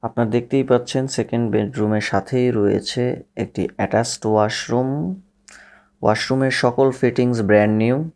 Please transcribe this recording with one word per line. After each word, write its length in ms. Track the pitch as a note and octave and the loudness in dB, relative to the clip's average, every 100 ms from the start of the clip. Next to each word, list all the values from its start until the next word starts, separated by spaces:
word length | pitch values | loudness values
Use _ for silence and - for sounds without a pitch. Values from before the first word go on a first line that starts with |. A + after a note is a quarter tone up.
আপনারা 260 | A#2 - A2+ | -6 -2 0
দেখতেই 300 | A#2+ A#2 C3+ C3 | 0 0 -2 2
পাচ্ছেন 340 | B2 B2 C3+ C3+ - | 2 2 -4 -4 -4
সেকেন্ড 280 | A2 A#2 A#2 | -2 -2 0
বেডরুমের 520 | G#2 G#2 B2+ G#2+ G#2+ G#2+ | 0 -2 -2 0 0 0
সাথেই 380 | G2 - B2+ B2 A#2 | -4 -2 0 2 2
রয়েছে 440 | G2+ G2+ - - B2 - - - | 2 2 -2 -4 -2 -4 -10 -8
একটি 200 | G#2 - F#2 - | -8 -4 -6 -4
অ্যাটাচড 460 | G2 G#2 A#2 - A2 | -2 0 -2 -4 0
ওয়াশরুম। 580 | G#2+ G#2+ - - A#2+ C3 C#3+ E3+ F#3+ _ _ - - - - _ _ | 2 2 -2 -4 -2 -2 -4 -6 -8 _ _ -20 -20 -20 -20 _ _
ওয়াশরুমের 520 | A#2 A2 - C3 C3+ B2 | 0 0 0 0 0 0
সকল 240 | B2 A#2+ C3+ B2+ | 0 2 2 2
ফিটিংস 380 | B2 A#2+ B2 A#2 G2+ | 0 2 0 0 4
ব্র্যান্ড 260 | G#2 G#2 G#2+ | 4 6 2
নিউ 140 | A2+ C3 D#3+ | 2 0 -4